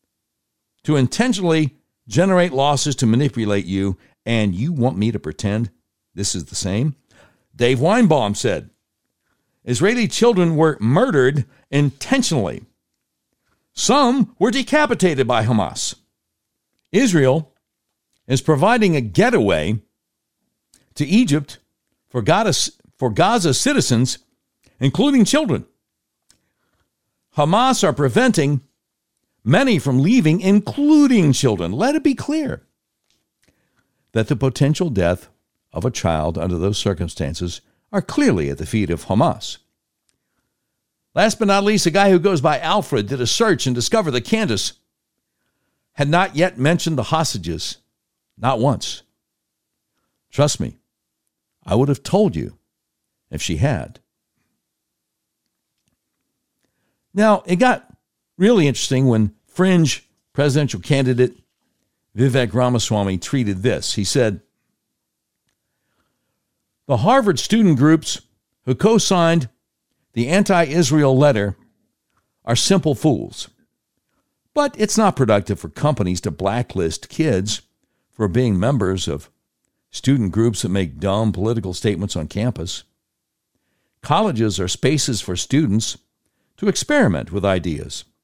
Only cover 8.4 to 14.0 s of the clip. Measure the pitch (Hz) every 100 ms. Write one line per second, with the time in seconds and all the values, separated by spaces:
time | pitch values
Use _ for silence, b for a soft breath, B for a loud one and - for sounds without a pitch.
8.4 | 123 85 - _ _ _ _ _ _ _
9.4 | _ _ - 120 185 247 202 - 233 202
10.4 | 175 156 160 - 107 147 262 160 127 147
11.4 | - b b 143 143 - - 269 - 151
12.4 | 95 62 - _ _ _ _ _ _ _
13.4 | _ _ _ - - 269